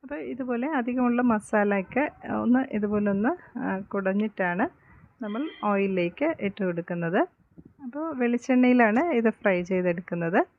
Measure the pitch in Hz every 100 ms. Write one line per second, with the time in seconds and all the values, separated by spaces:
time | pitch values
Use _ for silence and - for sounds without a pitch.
0 | 262 294 254 247 254 233 262 311 240 247
1 | 247 240 247 220 - 214 208 202 185 -
2 | 302 - - 214 220 247 262 208 208 208
3 | 208 196 220 359 - 240 190 190 196 196
4 | 190 196 214 - 185 175 277 - _ -
5 | - _ 220 214 302 - 208 202 196 185
6 | 175 175 302 320 202 190 190 170 170 175
7 | 170 185 359 _ _ - - _ 269 269
8 | 320 277 240 240 - 254 254 247 226 220
9 | 339 269 226 214 208 180 175 190 180 170
10 | 175 175 170 196 359